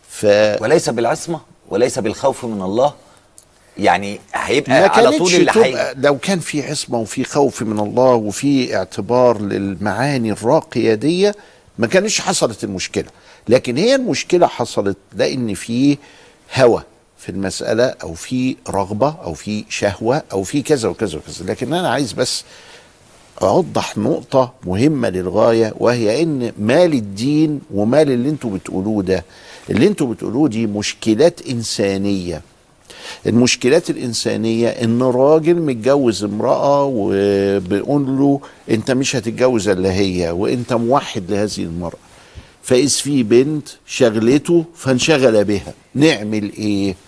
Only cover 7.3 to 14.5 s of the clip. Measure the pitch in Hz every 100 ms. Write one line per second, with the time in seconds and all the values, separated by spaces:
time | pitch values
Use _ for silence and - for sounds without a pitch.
7.3 | - 139 - 110 107 104 110 131 120 104
8.3 | 98 139 135 120 104 92 - 98 123 123
9.3 | 107 101 101 98 90 104 98 139 139 113
10.3 | 98 110 151 - 127 110 110 139 175 202
11.3 | 202 - _ _ - 120 185 208 - -
12.3 | 190 147 107 107 92 - 101 - _ _
13.3 | - - 123 127 120 220 269 240 135 -
14.3 | 175 151